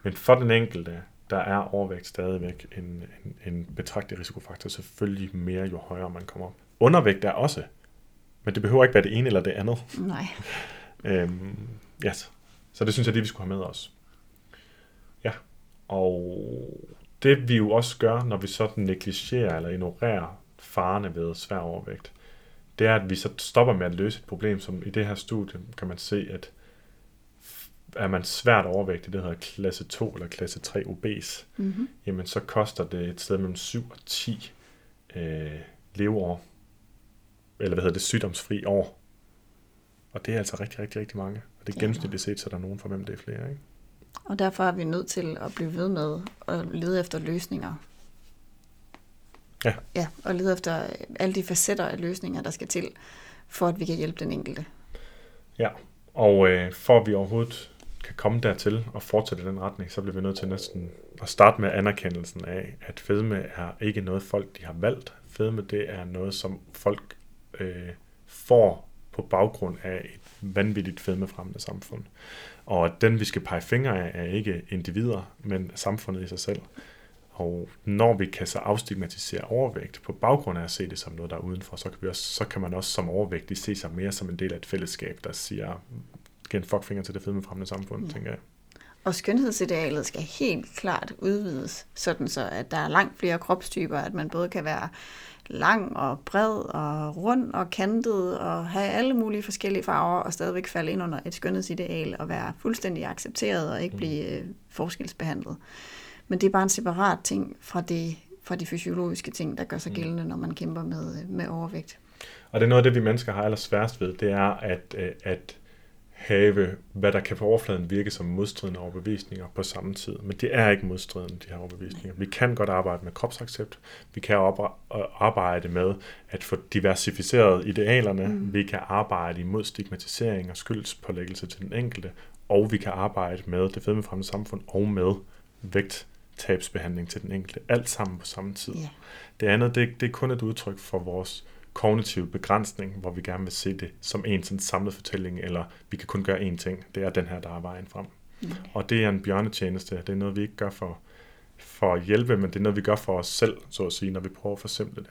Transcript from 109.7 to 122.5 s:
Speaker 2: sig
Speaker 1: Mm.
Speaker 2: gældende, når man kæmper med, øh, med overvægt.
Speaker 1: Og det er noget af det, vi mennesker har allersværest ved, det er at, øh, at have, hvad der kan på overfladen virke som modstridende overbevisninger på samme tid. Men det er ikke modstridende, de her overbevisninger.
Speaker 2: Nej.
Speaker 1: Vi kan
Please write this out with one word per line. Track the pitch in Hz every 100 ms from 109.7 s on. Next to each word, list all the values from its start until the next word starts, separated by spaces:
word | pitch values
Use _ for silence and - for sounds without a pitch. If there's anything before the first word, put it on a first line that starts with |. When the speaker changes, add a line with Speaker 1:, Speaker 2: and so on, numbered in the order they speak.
| -
Speaker 2:
sig | 165
Speaker 1:
Mm. | -
Speaker 2:
gældende, | 160 170 165
når | 165
man | 165
kæmper | 165 170 165
med, | 165 160 160 165
øh, | 175
med | 185 170
overvægt. | 165 85 160 156 - - - - - -
Speaker 1:
Og | 113
det | 117
er |
noget | 123 127
af |
det, | 123
vi |
mennesker | 110 120 -
har | 98
allersværest | 104 107 - 101 113 -
ved, | 92
det | 90 104
er | 98 98
at, | 98 104 90 - -
øh, | 92 92
at | 95 92 - - - - - - -
have, | - - 101 104 101 92 95 -
hvad | 98 101
der | 98
kan | 92 98
på |
overfladen | 107 113 - 95 87
virke | 98 101
som | - 87
modstridende | 87 101 - 98 90
overbevisninger | 90 92 92 104 - 95 92
på | -
samme | 95 95 92
tid. | 95 - -
Men | 104 92
det | 123
er | 123 110
ikke | 101 95
modstridende, | 92 - 95 90
de | 87 90
her | 87
overbevisninger. | 90 90 92 92 95
Speaker 2:
Nej. | 87
Speaker 1:
Vi | 98
kan | - 123